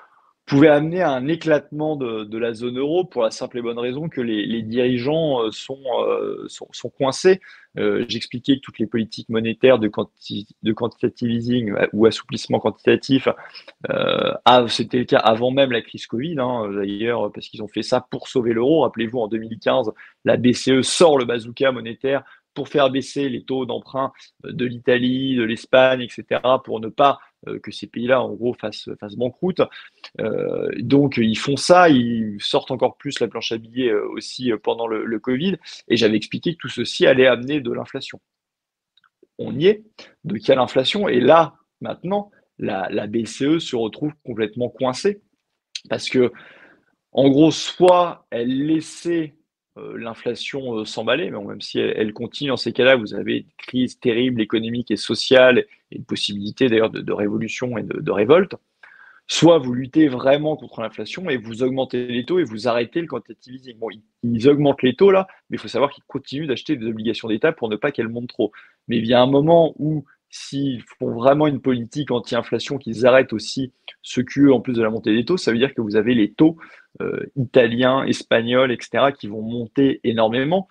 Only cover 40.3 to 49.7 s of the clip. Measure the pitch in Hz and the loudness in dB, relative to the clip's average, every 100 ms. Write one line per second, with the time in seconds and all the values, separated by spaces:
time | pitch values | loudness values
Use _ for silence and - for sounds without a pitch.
40.3 | 104 - 131 120 135 127 202 180 123 120 | -2 2 2 2 0 0 0 0 4 6
41.3 | 160 156 - _ _ - 113 170 208 208 | 6 4 -4 _ _ -12 -10 -6 -6 -6
42.3 | _ _ - 113 95 92 104 104 113 110 | _ _ -10 -6 -6 -4 -6 -4 -4 -4
43.3 | - 139 165 160 120 110 - 151 - - | -2 0 0 -2 -4 -4 -4 -8 -8 -10
44.3 | 110 107 120 120 - 127 127 196 208 _ | -6 -4 -4 -6 -4 -4 -2 -2 -4 _
45.3 | _ _ _ _ - - 120 - 131 120 | _ _ _ _ -18 -8 -8 -2 2 0
46.3 | - - - - _ _ _ _ - 139 | -2 -20 -20 -20 _ _ _ _ 4 4
47.3 | 135 160 - - - 180 180 175 - _ | 6 4 4 -6 4 6 6 2 -4 _
48.3 | 117 120 131 147 160 156 - 170 170 151 | -6 -2 -2 0 -2 -2 -10 -4 -4 -4
49.3 | _ _ _ _ | _ _ _ _